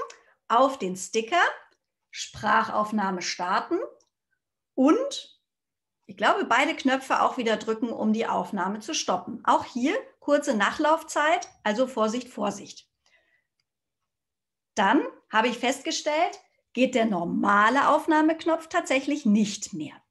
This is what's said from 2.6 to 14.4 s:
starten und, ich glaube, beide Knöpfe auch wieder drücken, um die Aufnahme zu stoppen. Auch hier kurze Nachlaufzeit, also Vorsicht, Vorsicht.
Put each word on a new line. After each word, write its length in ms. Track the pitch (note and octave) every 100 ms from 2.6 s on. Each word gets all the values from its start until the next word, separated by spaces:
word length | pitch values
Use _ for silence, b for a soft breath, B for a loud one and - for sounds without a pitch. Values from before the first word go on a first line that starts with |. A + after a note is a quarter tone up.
| G#3+ G#3+ G#3+ G#3+ F#3+ F#3
starten 560 | E3+ - F3+ G#3+ - F4 C5+ - _ _ _ _ _ _ _
und, 680 | - C4 G#4+ C#5 - - _ _ _ _ _ _ _ -
ich 100 | -
glaube, 300 | A3 G4+ -
beide 300 | A#3 D4+ D#4
Knöpfe 460 | C4 C4+ - C4
auch 160 | A#3 B3
wieder 200 | A3+ G#3+
drücken, 320 | A3+ A3 A#3
um 240 | - A3
die 140 | A3 -
Aufnahme 520 | F#3+ F#3 G3+ F#3 G#3+
zu 140 | C4+
stoppen. 500 | D#4 - F3+ - -
Auch 220 | - D4+ -
hier 320 | A#3+ C4 G#4+ - _
kurze 360 | - C#4+ C#4+ A3
Nachlaufzeit, 920 | G3+ - D4 D#4+ - D#4+ D4+ F4+ - _
also 240 | G#3+ G#3+ B3+
Vorsicht, 420 | A#3 G#3+ A#3+ B3+
Vorsicht. 600 | - G#3 G3 - - _ _ _ _ _ _ _ _ _ _ _ _ _ _ _ _